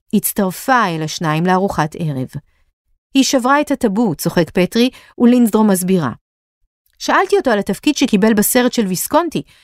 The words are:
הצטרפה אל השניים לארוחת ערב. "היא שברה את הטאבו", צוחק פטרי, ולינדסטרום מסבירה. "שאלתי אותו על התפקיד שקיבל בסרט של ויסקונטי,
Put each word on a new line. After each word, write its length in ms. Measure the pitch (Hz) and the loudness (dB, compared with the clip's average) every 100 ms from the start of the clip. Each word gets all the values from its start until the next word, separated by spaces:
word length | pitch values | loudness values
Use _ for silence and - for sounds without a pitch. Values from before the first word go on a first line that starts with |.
| _ | _
הצטרפה 760 | 208 - - 190 - - 254 202 | -2 -2 -2 -4 -4 0 0 0
אל 160 | 160 | -2
השניים 420 | 156 - 160 156 180 | -6 -4 -2 0 0
לארוחת 500 | 185 196 - 151 - | 0 0 -2 -4 -4
ערב. 280 | 156 135 131 147 - _ _ _ _ _ _ | -6 -6 -8 -10 -18 _ _ _ _ _ _
"היא 100 | 269 | 0
שברה 380 | 254 269 247 285 | 2 2 2 2
את 100 | 294 | 0
הטאבו", 440 | 277 233 190 233 147 | 0 0 0 -2 -2
צוחק 340 | 165 - 165 | -2 -2 0
פטרי, 400 | 190 175 226 247 - - - | 0 0 0 0 -2 -14 0
ולינדסטרום 520 | 240 247 233 220 214 | 2 4 2 2 2
מסבירה. 420 | 185 180 185 135 - _ _ _ _ _ _ _ - | 2 0 0 -2 -8 _ _ _ _ _ _ _ -10
"שאלתי 380 | - 277 381 403 | -2 0 2 0
אותו 140 | 269 | 2
על 80 | 208 | 0
התפקיד 380 | 190 190 302 294 | -2 -4 -2 0
שקיבל 360 | 262 202 220 | 0 2 2
בסרט 400 | 214 196 247 247 | 2 2 2 0
של 140 | - 196 | 0 -2
ויסקונטי, 540 | 180 - 294 349 160 - _ | -4 -2 -2 0 -4 -10 _